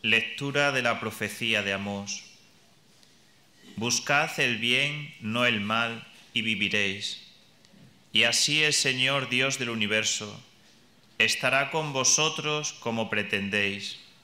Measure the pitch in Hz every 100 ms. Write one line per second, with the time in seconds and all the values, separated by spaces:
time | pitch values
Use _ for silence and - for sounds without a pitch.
0 | 113 113 110 - 143 143 143 131 120 110
1 | 110 - 104 - 117 107 101 98 101 101
2 | 101 - - - - _ - _ _ -
3 | - - - - _ _ - - 117 120
4 | - 143 160 - 131 117 117 127 143 151
5 | 147 - 107 117 123 113 104 113 117 117
6 | - - - 123 113 107 101 104 101 98
7 | - - - - - - - - - -
8 | _ 107 117 117 - 147 151 143 139 127
9 | 131 139 127 123 135 131 120 113 104 107
10 | 107 - 104 104 - _ - - _ _
11 | _ - 110 - 131 131 139 165 151 131
12 | 127 - 156 156 151 151 151 - 120 113
13 | 104 107 101 104 98 104 101 101 101 -
14 | - -